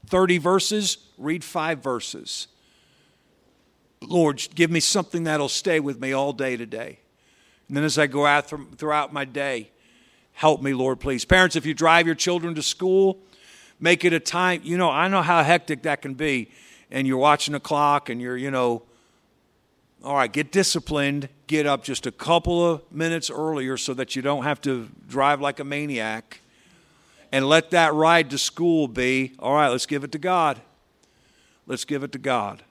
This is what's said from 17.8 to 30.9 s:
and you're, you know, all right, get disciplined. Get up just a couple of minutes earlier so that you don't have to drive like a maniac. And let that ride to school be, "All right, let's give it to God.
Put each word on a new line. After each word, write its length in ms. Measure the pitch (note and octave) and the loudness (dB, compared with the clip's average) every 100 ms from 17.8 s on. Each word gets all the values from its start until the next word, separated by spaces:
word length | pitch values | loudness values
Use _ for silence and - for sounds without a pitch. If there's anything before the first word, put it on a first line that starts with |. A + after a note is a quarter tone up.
| D3 C#3+ C#3 | 4 2 -2
and 120 | A#2+ | -10
you're, 140 | B2 B2+ | -8 -8
you 160 | C#3 | -4
know, 320 | C3+ B2 A#2 _ _ _ _ _ _ _ _ _ _ _ _ | 0 0 -2 _ _ _ _ _ _ _ _ _ _ _ _
all 120 | - C#3 | -4 0
right, 160 | A#2+ | 0
get 200 | B2 D3+ | -2 0
disciplined. 800 | G3 F#3 D#3+ - D3+ C#3+ C#3+ C#3 _ - | 0 2 -2 -4 -2 -2 -2 -8 _ -2
Get 180 | D#3 D3 | 0 2
up 180 | C#3 | 0
just 220 | - B2+ C3 | -2 -6 -8
a 60 | |
couple 520 | - C#3+ E3+ E3+ E3+ | -8 2 2 2 0
of 280 | F3 D#3+ - | 2 0 -6
minutes 400 | C#3+ E3 E3 D#3 | -4 -2 -2 -4
earlier 460 | B2+ D#3 D3+ C3 C3 | -4 -4 -2 -4 -6
so 160 | - B2+ | -6 -6
that 200 | B2+ C3+ | -6 -4
you 60 | |
don't 220 | C3 C#3+ | -2 -2
have 180 | C3 C#3+ | -2 -4
to 280 | C#3+ B2+ A2 - - | -4 -4 -6 -20 -8
drive 340 | C3 C3+ C#3+ | 0 2 2
like 180 | C#3+ C#3+ | -2 -6
a 40 | |
maniac. 760 | C#3 C#3+ D3 B2+ A2 A2 - - _ _ _ _ _ _ _ _ _ | -8 -6 -6 -4 -4 -6 -12 -20 _ _ _ _ _ _ _ _ _
And 180 | C3+ C3+ | -2 4
let 220 | D#3+ D#3+ | 4 4
that 220 | F3 E3 | 4 4
ride 360 | D3+ D#3+ E3+ C#3+ | 4 4 4 2
to 80 | C3+ | -4
school 500 | - - E3+ E3 C#3+ | -6 -2 0 2 0
be, 460 | A#2 B2+ C3 C3 - | -2 0 0 -2 -6
"All 160 | B2 D3 | 0 2
right, 140 | C#3+ | 2
let's 180 | B2+ - | 2 -2
give 160 | C#3+ | -6
it 80 | C3+ | -6
to 80 | D3+ | -6
God. 420 | F3 F#3 D#3 A#2 - _ _ | -2 2 0 -2 -12 _ _